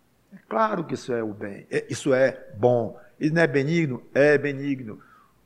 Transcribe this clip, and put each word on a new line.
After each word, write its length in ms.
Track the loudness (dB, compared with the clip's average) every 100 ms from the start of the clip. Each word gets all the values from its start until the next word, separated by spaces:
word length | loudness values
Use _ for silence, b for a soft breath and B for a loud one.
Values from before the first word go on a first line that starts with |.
| _ _ _
É 40 | -20 -6
claro 380 | -2 0 -2 -6
que 80 |
isso 180 | -8 -4
é 100 | -4
o 120 | -4
bem, 340 | -8 -10 -12 -6
é, 160 | -6 -6
isso 240 | -6 0
é 380 | 4 2 0 -14 2
bom. 400 | 4 4 0 B B -4
E 100 | 0
não 120 | 2
é 60 | 2
benigno? 540 | 2 0 0 0 -4 -4
É 240 | 4 4 4
benigno. 640 | 0 -4 -4 -6 -6 -16 b b b b